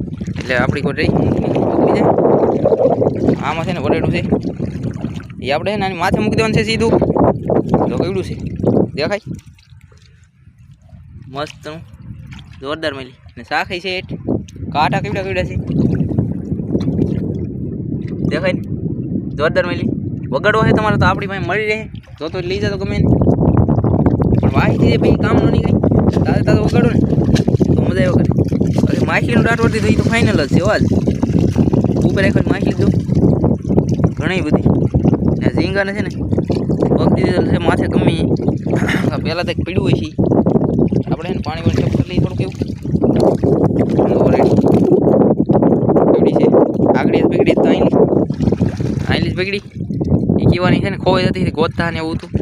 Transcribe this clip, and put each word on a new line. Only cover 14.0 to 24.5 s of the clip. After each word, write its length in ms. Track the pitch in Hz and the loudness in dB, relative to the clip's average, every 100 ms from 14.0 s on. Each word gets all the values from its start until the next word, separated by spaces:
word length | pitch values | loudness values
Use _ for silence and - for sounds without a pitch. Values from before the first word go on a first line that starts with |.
| - - - - - - - | -8 -10 -6 -6 -6 -12 -6
કાંઠા 300 | 143 165 196 | -2 0 0
કેવડા 220 | - 202 190 | -4 -6 -4
કેવડા 220 | 185 185 | -4 -4
છે, 60 | - - - - - - - - - - - - - - - - - - - - - - - - - - - - | -4 -4 0 0 0 -2 -2 -2 -6 -8 -8 -4 -4 -2 -2 -2 -2 -4 -6 -8 -8 -8 -8 -8 -8 -8 -4 -4
દેખાય 240 | 156 185 | -2 -2
ને? 80 | 180 - - - - - - - 139 | -4 -6 -6 -6 -6 -4 -6 -6 -2
જોરદાર 300 | 151 185 175 | 0 0 -2
મળી. 240 | 175 - - - - - | -2 -4 -4 -6 -8 -4
વગાડવો 300 | 139 196 220 | 0 0 2
છે 100 | 220 - | 2 2
તમારે 200 | 214 202 | 2 2
તો 80 | 180 | 2
આપણી 260 | 196 196 | 0 -4
પાસે 140 | 196 170 | -6 -4
મળી 220 | 196 214 | -2 -2
રહે, 80 | 214 214 - - - | -4 -6 -14 -16 -12
જો 100 | 156 | -8
તો 80 | 185 | -6
લઈ 200 | 175 196 | -4 -2
જાઓ 160 | 208 196 | -2 -2
ગમે 140 | 202 202 | -4 0
એને. 120 | - - - - - - - - - - - - - - | 2 4 2 2 2 2 2 2 2 2 2 2 2 2
પણ 160 | - | 2